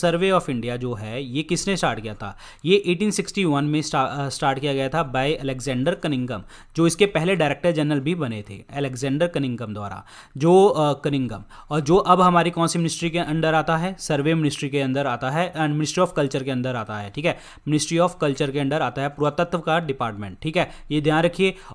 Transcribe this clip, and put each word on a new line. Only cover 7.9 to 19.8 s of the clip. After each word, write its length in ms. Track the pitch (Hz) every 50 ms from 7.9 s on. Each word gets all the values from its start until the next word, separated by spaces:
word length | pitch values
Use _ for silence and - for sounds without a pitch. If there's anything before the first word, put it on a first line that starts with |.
| 151 139
भी 160 | 131 151 180
बने 280 | 175 147 120 113 104 104 -
थे, 140 | 98 98 - - 117
अलेक्जेंडर 540 | 143 139 135 127 117 135 139 135 151 170 175
कनिंघम 460 | - 151 139 131 120 113 117 107 104
द्वारा, 320 | 104 101 98 95 95 - - - - - - _ 131
जो, 280 | 143 165 180 190 196
अ, 360 | 202 - 156 151 147 139 143
कनिंघम, 420 | - 147 143 135 127 117 113 - - - - - - -
और 100 | 147 160
जो 160 | 143 131 175
अब 260 | 202 220 175 185 185
हमारी 280 | 180 180 175 170 165 175
कौन 180 | 170 170 165 160
सी 120 | - 170
मिनिस्ट्री 300 | 165 160 160 - 170 170
के 100 | 156 175
अंडर 340 | 170 - 156 165 160 160 156
आता 240 | 156 151 170 165 160
है? 180 | 170 190 190 -
सर्वे 360 | - - 156 139 139 156 165
मिनिस्ट्री 340 | 165 156 143 147 - 147 139
के 120 | 135 143
अंदर 260 | 139 131 127 143 139 131
आता 220 | 120 120 - 131
है 240 | 139 160 180 180 -
and 160 | 156 156 147
Ministry 380 | 147 151 151 147 - 180 185 175
of 120 | - 160
Culture 240 | 147 135 - 139 127
के 80 | 139
अंदर 240 | 131 123 123 131 123
आता 220 | 117 107 - 107 104
है, 120 | 104 101
ठीक 160 | - 151 151
है, 120 | 170 - - - - - - - 143
Ministry 300 | 151 151 - - 165 165
of 100 | 175 175 175 - 160
Culture 280 | 147 135 - 151 135
के 80 | 131 147
अंदर 220 | 139 135 143 160
आता 200 | 147 120 - 143
है 80 | 135 151
पुरातत्व 500 | 147 - 147 147 143 180 175 175 180 170
का 200 | 156 165 160
डिपार्टमेंट, 580 | 170